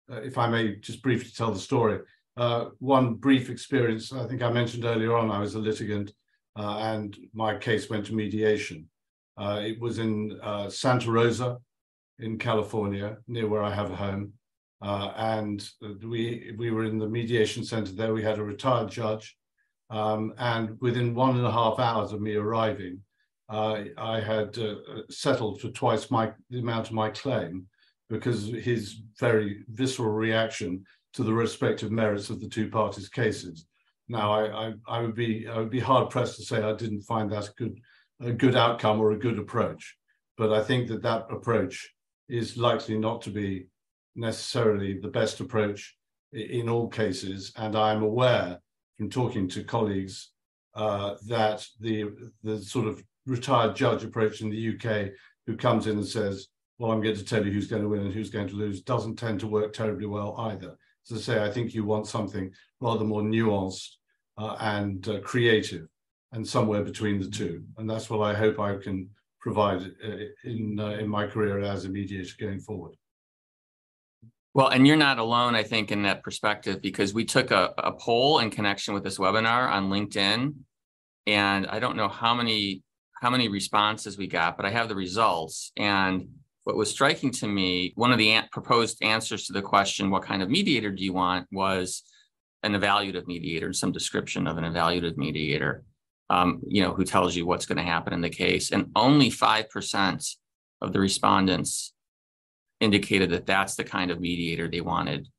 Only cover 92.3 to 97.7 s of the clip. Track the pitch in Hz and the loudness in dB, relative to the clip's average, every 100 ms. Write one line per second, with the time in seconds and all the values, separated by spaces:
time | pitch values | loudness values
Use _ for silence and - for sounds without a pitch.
92.3 | _ _ - 104 101 101 101 98 90 87 | _ _ -6 0 2 4 4 2 -6 -6
93.3 | 87 82 82 90 90 98 90 - 101 95 | -6 -4 -4 -2 -2 -2 -2 -2 -4 -4
94.3 | 98 87 82 82 85 82 87 85 78 73 | -4 -2 -2 -2 2 2 2 -2 -2 -4
95.3 | 76 76 76 69 - - _ _ _ - | -2 0 0 0 -4 -8 _ _ _ 0
96.3 | 95 90 - - 104 90 92 92 98 92 | 2 2 0 0 2 2 2 2 4 4
97.3 | 87 85 85 - | 2 0 0 0